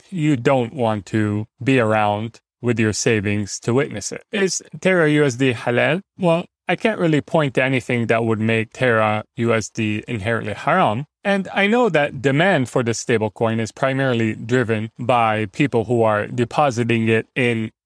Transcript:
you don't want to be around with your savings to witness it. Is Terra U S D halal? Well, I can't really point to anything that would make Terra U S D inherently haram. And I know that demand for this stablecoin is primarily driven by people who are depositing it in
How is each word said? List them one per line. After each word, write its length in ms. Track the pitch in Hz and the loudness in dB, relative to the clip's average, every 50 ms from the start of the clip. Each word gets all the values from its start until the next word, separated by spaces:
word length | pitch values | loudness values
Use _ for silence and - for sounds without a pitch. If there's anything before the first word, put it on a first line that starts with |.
| - _ | -10 _
you 280 | 196 175 151 151 147 123 | -6 -2 0 0 0 2
don't 360 | 120 147 139 131 120 113 - | 2 2 2 2 0 -2 -4
want 320 | 143 120 113 107 101 95 - | -2 -2 -2 -2 -2 -4 -4
to 380 | - 110 107 104 104 104 107 - _ - | -2 -2 0 0 -2 -4 -6 -8 _ -6
be 160 | 117 127 135 127 | -2 2 2 2
around 640 | 113 107 110 107 107 104 104 104 110 117 - - _ _ _ _ | 4 2 2 2 2 2 0 -2 -4 -8 -12 -16 _ _ _ _
with 180 | - 120 120 107 | -2 -2 0 2
your 140 | 113 107 104 | 0 0 0
savings 640 | - - 127 113 107 95 101 104 104 104 95 - - | 0 0 0 2 2 0 0 -2 -2 -4 -6 -8 -8
to 140 | - - 117 | -4 -2 0
witness 400 | 127 147 - 117 101 - - - | 0 0 -2 -6 -10 -10 -10 -10
it. 100 | - - _ | -12 -12 _
Is 320 | - 202 196 180 - - - - - 151 | -4 -2 -2 -2 -2 -6 -10 -12 -8 -4
Terra 300 | - 185 185 175 160 151 | 0 2 2 4 4 4
U 140 | 151 147 147 | 4 4 2
S 100 | 143 117 | 2 0
D 160 | 120 135 131 | 0 0 0
halal? 500 | 117 117 - 127 120 120 123 127 151 190 - _ _ - | 0 0 -2 -2 0 2 2 2 0 -2 -6 _ _ -2
Well, 280 | 185 170 165 170 180 - _ _ _ - | 0 2 2 0 -2 -6 _ _ _ -4
I 80 | 180 - | -2 0
can't 220 | - 226 214 - | 0 -2 0 0
really 220 | 180 165 156 143 | 0 2 2 0
point 320 | - - - 165 151 139 - | 0 0 0 0 0 0 0
to 80 | 143 131 | 0 0
anything 440 | 131 135 127 - - 127 120 113 107 | 2 0 -2 -2 -2 -2 0 0 2
that 160 | 117 113 117 | 0 2 2
would 160 | 113 113 104 | 0 0 0
make 320 | 110 113 113 113 110 - | 0 0 0 0 -2 -4
Terra 540 | - - 131 127 113 110 110 107 107 107 107 _ _ | -4 -2 0 2 2 2 2 2 0 -2 -6 _ _
U 180 | - 117 113 113 | -4 0 0 0
S 160 | 113 104 - | 0 -2 -4
D 360 | - - 110 107 104 107 - - | -4 -4 -2 -2 -2 -4 -6 -6
inherently 460 | 123 110 95 117 117 110 113 107 101 | -8 -6 -4 -4 -4 -4 -4 -6 -8
haram. 520 | - - 139 160 190 175 120 107 117 147 - _ _ - | -6 -2 0 2 2 2 2 0 -2 -6 -10 _ _ -4
And 260 | 208 202 196 185 - - | -2 -2 -2 -2 -4 -2
I 140 | 208 196 202 | -2 0 2
know 220 | 220 247 247 214 | 2 2 2 2
that 320 | 156 151 143 147 - 143 | 2 2 0 0 -2 -2
demand 480 | 110 139 135 147 170 196 185 147 127 - | 0 0 2 4 4 4 4 2 0 0
for 140 | - 139 123 | -2 -2 0
this 200 | 117 113 - - | 0 -2 -4 -2
stablecoin 560 | - 123 110 110 107 - - 117 113 113 113 | 0 0 0 0 -2 -2 -2 -2 -2 -2 -2
is 140 | 110 104 - | -4 -6 -4
primarily 600 | - - 135 135 135 139 131 123 117 113 110 107 | -4 -2 -2 0 0 0 0 0 0 0 -2 -2
driven 580 | 113 120 113 123 127 120 104 113 107 110 113 - - | -4 -4 -2 0 0 2 0 -2 -4 -4 -8 -10 -6
by 500 | 123 113 127 120 113 110 110 107 107 98 | -2 0 2 2 2 2 0 0 -4 -4
people 360 | - - 147 131 - 117 104 | -2 -2 -2 0 0 0 0
who 180 | - 123 117 113 | 0 2 2 2
are 220 | 110 107 104 110 | 2 2 0 -2
depositing 840 | 113 127 123 120 117 - - 151 143 113 117 120 117 120 113 113 113 | -2 -2 -2 -2 -2 0 0 0 2 0 0 0 0 0 0 2 2
it 180 | 110 110 - _ - | 2 0 0 _ -4
in 340 | 143 127 120 117 113 110 110 - _ _ | -2 0 0 0 -2 -4 -6 -10 _ _